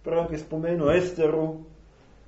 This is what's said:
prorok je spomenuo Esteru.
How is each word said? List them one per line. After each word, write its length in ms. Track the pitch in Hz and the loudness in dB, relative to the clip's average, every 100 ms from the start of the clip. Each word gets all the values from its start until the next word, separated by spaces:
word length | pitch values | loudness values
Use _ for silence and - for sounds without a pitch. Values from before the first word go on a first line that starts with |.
prorok 280 | - 165 165 | -4 -2 -2
je 60 | 156 | -4
spomenuo 540 | - 160 165 170 143 | -6 -4 -2 0 4
Esteru. 640 | 175 - - 156 156 156 160 - - - - - - | 4 2 2 2 2 -2 -6 -14 -20 -20 -20 -20 -20